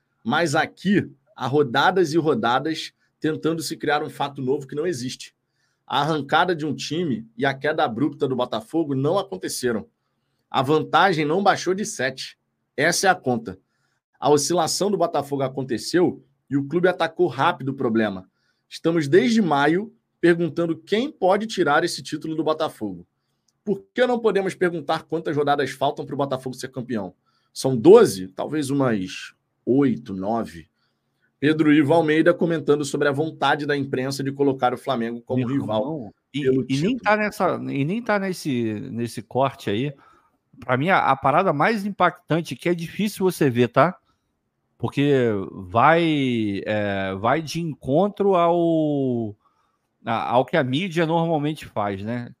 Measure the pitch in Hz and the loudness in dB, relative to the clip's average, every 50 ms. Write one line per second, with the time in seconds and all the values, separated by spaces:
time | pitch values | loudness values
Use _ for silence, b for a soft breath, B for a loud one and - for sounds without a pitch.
0 | _ _ _ _ - 113 135 160 175 160 139 160 147 - - - - 185 208 165 | _ _ _ _ -4 -2 0 0 0 0 0 0 -2 -2 -6 -4 -2 0 2 2
1 | - - - _ _ _ _ - 120 135 135 151 143 120 117 135 151 185 190 190 | 0 -2 -8 _ _ _ _ -8 -4 0 2 2 2 2 2 2 4 4 4 2
2 | 180 147 151 170 147 160 139 113 104 117 120 135 147 160 156 - - - - _ | 2 2 2 0 2 2 2 2 2 2 2 0 0 -2 -6 -6 -10 -12 -16 _
3 | _ _ _ _ - 156 156 139 - 151 165 165 147 - 160 - - 147 147 151 | _ _ _ _ -4 -4 -2 -2 -2 -2 -2 -2 -6 -8 -8 -4 -2 0 0 0
4 | 156 143 - - 143 139 139 - 131 127 139 147 143 - 143 147 160 180 165 113 | -2 -4 -6 -6 -6 -6 -4 -4 -2 -2 -2 -2 -4 -6 -6 -4 -4 -4 -4 -4
5 | 123 127 - - - - _ _ _ _ _ _ _ _ _ _ _ - - 135 | -6 -8 -10 -12 -14 -20 _ _ _ _ _ _ _ _ _ _ _ -4 -2 0
6 | 143 151 160 151 139 139 151 156 180 180 180 151 151 151 131 - - - 147 165 | 0 0 0 -2 -2 0 2 2 2 2 0 -2 -4 -6 -6 -6 -8 -6 -4 -4
7 | 185 151 117 104 - - _ - 131 139 131 135 - 147 160 165 156 131 113 113 | -2 -2 -4 -4 -6 -10 _ -2 -2 -2 -2 -2 -2 -2 0 0 -2 -2 0 0
8 | 143 156 143 139 147 135 131 120 123 123 - 107 110 - - 165 165 143 139 131 | -2 -2 -2 -2 -2 -2 0 -2 -2 -2 -4 -6 -6 -4 -4 -4 -2 -2 -2 -2
9 | 135 147 180 202 185 196 190 185 - 151 - - 123 123 117 104 - - _ _ | 0 0 0 0 -2 -4 -8 -10 -8 -8 -6 -2 -2 -2 -2 -2 -6 -10 _ _
10 | _ _ _ _ _ _ _ _ _ _ - 127 131 127 156 151 147 139 143 156 | _ _ _ _ _ _ _ _ _ _ -4 -2 2 2 2 2 2 2 2 4
11 | 180 196 180 147 156 143 156 196 202 196 185 - - 175 190 190 220 220 - - | 4 4 4 2 0 0 0 2 2 2 2 2 0 -2 -2 -2 -4 -6 -4 -4
12 | 123 135 131 - - - - _ _ _ _ _ _ _ _ - 143 165 165 - | -4 -4 -4 -6 -12 -16 -16 _ _ _ _ _ _ _ _ 0 0 0 0 2
13 | - 190 180 180 - 131 123 113 113 95 90 - _ _ _ _ _ _ _ _ | 2 2 2 2 0 -2 -2 -2 -4 -8 -12 -14 _ _ _ _ _ _ _ _
14 | _ _ _ _ - 139 147 143 139 - 170 175 160 151 - - 180 208 202 170 | _ _ _ _ 2 4 4 4 4 2 0 0 0 0 -2 -2 -2 0 0 0
15 | 170 165 - 151 139 - 143 139 135 127 135 143 131 - 120 107 - - - 170 | 0 0 0 -2 -4 -2 -4 -4 -4 -4 -4 -6 -6 -4 -6 -6 -2 0 2 2
16 | 180 135 - - - _ _ _ _ - 135 143 139 139 151 175 175 185 180 - | 2 2 0 -4 -10 _ _ _ _ -4 -4 -4 -2 -2 0 2 2 2 2 2
17 | 165 160 - - 180 156 117 127 143 170 170 - 139 135 123 - 127 120 110 113 | -2 -2 0 0 0 0 2 2 2 0 0 0 -4 -6 -4 -2 -2 0 2 2
18 | 110 104 98 92 92 _ _ _ _ _ _ _ _ _ - - - 160 170 170 | 2 0 -2 -6 -12 _ _ _ _ _ _ _ _ _ -10 -4 -2 0 0 0
19 | 147 139 147 196 247 247 226 226 202 160 147 139 143 151 165 185 220 226 - _ | 2 4 4 4 4 4 4 2 4 4 2 2 4 2 2 0 -2 -6 -12 _
20 | _ _ _ _ - 170 175 165 175 160 135 165 170 170 160 131 - - 196 220 | _ _ _ _ -2 -2 0 -2 -4 -4 -2 -2 -2 -2 -4 -6 -6 -4 -2 -2
21 | 254 302 311 - 196 180 190 202 220 220 - 196 165 143 143 160 170 165 - - | -2 -4 -4 0 2 2 2 2 -2 -4 -4 -2 0 2 2 2 2 0 -4 -8
22 | 139 - 156 156 - 160 160 156 156 151 156 156 160 147 - - 110 101 92 85 | -10 -10 -10 -10 -8 -6 -6 -2 -2 -2 -2 -2 -4 -6 -6 -6 -8 -8 -8 -12
23 | 87 _ _ _ _ _ _ _ _ _ _ _ _ 214 196 196 - _ _ 240 | -16 _ _ _ _ _ _ _ _ _ _ _ _ -6 -6 -6 -8 _ _ 0
24 | 247 254 247 226 226 220 185 196 190 185 139 - 180 175 170 165 139 139 160 160 | 0 0 0 0 0 0 2 0 0 -2 -2 -2 -2 -2 -2 -4 -4 -4 -4 -4
25 | - _ 156 170 165 180 151 143 147 143 143 143 139 127 - - 139 143 151 - | -4 _ -6 -4 -4 -2 -2 0 0 2 0 0 0 -4 -2 -2 -2 -2 -2 -4
26 | 147 139 139 135 139 135 135 123 - 131 127 - - 127 - 151 - 123 123 107 | -8 -8 -4 -4 -4 -2 -4 -4 -6 -8 -10 -10 -12 -10 -10 -10 -8 -6 -6 -6
27 | 95 90 - _ _ _ _ _ _ _ - - - 135 131 117 110 160 208 240 | -6 -8 -12 _ _ _ _ _ _ _ -8 -4 -2 -2 0 6 10 10 10 10
28 | 214 135 98 95 92 92 - - - - 143 156 143 123 139 143 135 127 113 101 | 10 6 2 -2 -8 -10 -8 -8 -6 -6 -4 -4 -4 -2 0 0 0 0 0 -2
29 | 92 90 - - - - - _ _ _ _ _ _ - 120 139 143 131 110 - | -4 -6 -8 -12 -14 -16 -20 _ _ _ _ _ _ 2 2 4 4 2 0 -2
30 | - - 95 92 92 101 113 117 104 85 82 82 78 _ _ _ _ _ _ _ | -6 -8 -8 -6 -4 -2 -2 -2 -4 -6 -10 -16 -20 _ _ _ _ _ _ _
31 | _ _ _ _ _ _ _ _ 135 147 156 156 156 151 147 156 147 131 165 170 | _ _ _ _ _ _ _ _ 0 2 2 4 4 6 6 6 6 4 4 4
32 | 160 151 151 160 160 170 170 - 196 170 170 156 135 151 147 147 147 139 - 147 | 4 4 2 4 4 4 2 2 0 0 0 0 2 2 2 2 0 -2 -2 0
33 | 147 143 139 135 160 160 143 - 151 139 151 147 143 143 143 143 135 139 139 127 | 0 0 0 0 -2 -4 -4 -2 0 0 0 0 0 -2 -2 -2 -2 -4 -4 -4
34 | 127 135 139 139 139 135 139 139 143 143 131 139 135 123 123 117 - - 131 120 | -4 -4 -4 -4 -6 -4 -2 0 0 0 2 2 0 0 0 -2 -4 -4 -2 -2
35 | 113 117 120 120 117 - 127 127 123 117 139 139 107 107 107 110 117 143 160 151 | -2 -4 -6 -8 -6 -4 -2 -2 -2 -2 -2 -2 -2 -2 -2 -2 -2 -4 -6 -8
36 | 113 98 - _ _ _ - 139 151 131 131 135 123 - 131 139 156 208 269 233 | -10 -14 -18 _ _ _ -8 -2 0 2 2 2 0 -2 -2 0 0 -2 -2 -2
37 | 180 208 214 214 214 202 196 - 190 170 131 117 127 131 135 139 135 151 196 240 | 0 0 0 2 0 -2 -2 -2 -2 -2 -2 -2 -6 -6 -4 -4 -2 -2 -4 -4
38 | 226 226 214 202 190 190 180 - - 160 131 120 117 110 107 104 101 - 110 117 | -2 -2 -2 -2 -2 -4 -6 -6 -4 -4 -2 -2 -2 -2 -4 -6 -8 -8 -8 -6
39 | 117 113 - - 104 - - 127 135 131 - - - - 101 110 135 147 143 b | -6 -6 -8 -10 -12 -6 -2 0 0 0 -2 -6 -6 -4 -2 -2 -2 -4 -8 b
40 | b b b b b b b b _ _ _ - - - 127 123 143 185 190 143 | b b b b b b b b _ _ _ -12 -4 -2 -2 0 2 2 2 2
41 | - - 139 - - 139 135 165 196 185 151 143 156 208 233 208 196 208 190 - | 4 2 0 2 2 2 2 4 2 2 2 2 2 0 0 0 -4 -4 -2 0
42 | 185 170 165 - _ - 147 170 160 - 139 - - 175 180 170 170 156 - - | 0 0 0 -2 _ -2 -2 -2 -2 -4 -8 -4 -2 -2 -2 -2 -4 -6 -4 -4
43 | 202 220 - - 190 185 175 - 165 139 117 120 123 117 - 135 139 170 185 - | -4 -4 -2 0 0 0 2 2 2 2 4 4 2 4 4 4 4 4 2 -4
44 | _ _ _ _ _ _ _ _ _ _ _ _ _ _ _ _ - 113 - - | _ _ _ _ _ _ _ _ _ _ _ _ _ _ _ _ -8 -4 -2 0
45 | 143 147 143 131 123 117 107 98 95 - - - 95 87 90 113 127 151 165 170 | 2 4 4 4 4 2 0 0 -4 -6 -10 -12 -10 -2 2 4 6 6 6 4
46 | 170 165 151 143 135 127 120 117 110 104 98 95 - - 107 107 104 101 98 98 | 4 2 0 0 0 0 0 0 -2 -2 -4 -4 -4 -2 -2 -2 -2 -2 -2 -2
47 | 98 95 95 95 101 120 139 160 165 135 - 165 170 160 127 - - 127 135 160 | -4 -4 -4 -2 0 0 0 0 -2 -6 -6 -6 -6 -6 -8 -8 -4 0 2 2
48 | 196 208 202 - 196 202 190 175 170 170 175 175 170 170 165 160 156 151 147 139 | 2 0 0 0 2 2 4 4 4 2 2 2 2 2 2 2 0 0 0 0
49 | 135 131 123 117 113 104 104 _ _ _ _ _ _ _ _ _ _ _ _ _ | 0 0 -2 -2 -4 -6 -8 _ _ _ _ _ _ _ _ _ _ _ _ _
50 | - 113 113 107 76 69 117 127 131 - - 165 135 123 127 151 196 196 156 170 | -6 -4 -4 -2 0 2 2 2 2 2 2 0 0 0 0 -2 -2 -2 -2 -2
51 | 170 156 165 170 165 165 165 147 143 151 160 - - - - 110 104 101 101 95 | 0 0 0 0 0 0 0 -2 -2 -4 -4 -6 -12 -10 -6 -4 -4 -4 -4 -6
52 | 101 110 117 120 120 - - _ | -6 -6 -8 -8 -10 -12 -16 _